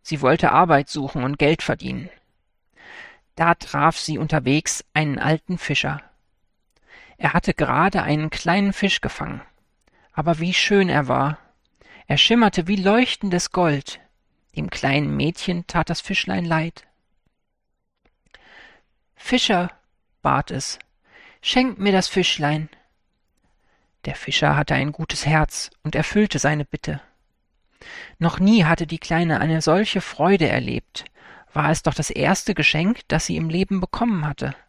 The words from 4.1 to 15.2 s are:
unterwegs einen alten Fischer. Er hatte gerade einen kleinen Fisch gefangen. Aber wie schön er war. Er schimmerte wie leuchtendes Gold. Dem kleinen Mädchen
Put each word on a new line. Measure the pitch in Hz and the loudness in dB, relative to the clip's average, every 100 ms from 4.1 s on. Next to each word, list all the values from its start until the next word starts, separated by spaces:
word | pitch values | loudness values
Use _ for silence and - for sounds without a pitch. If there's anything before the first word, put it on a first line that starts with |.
| 147 | -4
unterwegs | 151 156 127 147 - - - | 0 0 2 0 0 -8 -4
einen | 151 151 135 | -2 0 -2
alten | - 156 - 180 | 0 -2 -2 -8
Fischer. | - 143 143 147 - _ _ _ _ _ _ _ _ - - _ | -4 -2 -2 -6 -12 _ _ _ _ _ _ _ _ -20 -20 _
Er | 143 | 0
hatte | 170 - | 0 -2
gerade | - 139 127 180 190 | -2 0 2 2 0
einen | 151 147 156 | 0 -2 -2
kleinen | - - 180 202 | -4 0 2 0
Fisch | 190 196 - | 0 -2 -2
gefangen. | - - - - - _ _ _ _ _ _ | -4 -8 -10 -10 -14 _ _ _ _ _ _
Aber | - 151 160 | -4 0 0
wie | 170 | 0
schön | 185 - 202 185 | -2 2 4 4
er | 139 131 | 2 0
war. | 127 139 151 _ _ _ _ _ - - | 0 0 -4 _ _ _ _ _ -20 -4
Er | 143 | 2
schimmerte | - 233 220 - 165 | 4 6 4 2 -2
wie | 202 | 0
leuchtendes | 190 220 254 - 202 175 - | 4 4 2 -2 -2 -2 -2
Gold. | - 175 143 - - _ _ _ _ _ - | 0 2 0 -4 -18 _ _ _ _ _ -10
Dem | 156 | -8
kleinen | - 135 139 147 | -4 0 0 0
Mädchen | 143 | -2